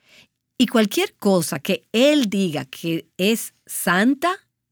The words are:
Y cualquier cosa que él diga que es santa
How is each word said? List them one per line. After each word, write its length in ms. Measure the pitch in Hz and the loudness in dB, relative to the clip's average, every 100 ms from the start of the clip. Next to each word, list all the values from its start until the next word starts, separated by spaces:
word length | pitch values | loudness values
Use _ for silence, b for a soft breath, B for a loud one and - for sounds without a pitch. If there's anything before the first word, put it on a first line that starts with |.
| b b b _ _ - | b b b _ _ -2
Y 100 | 254 | 0
cualquier 480 | 233 214 - 392 | 2 0 0 -4
cosa 440 | - 208 185 156 151 | -2 0 2 0 -4
que 260 | - 185 _ | -4 -6 _
él 380 | 220 277 302 233 | 2 4 4 2
diga 340 | 196 185 147 | 0 -2 -4
que 420 | 131 - 170 165 - - | -8 -10 -6 -6 -6 -2
es 380 | 190 226 - _ - | 0 0 -4 _ -14
santa 680 | - - 175 226 277 339 381 _ _ _ | -6 0 2 2 2 -2 -4 _ _ _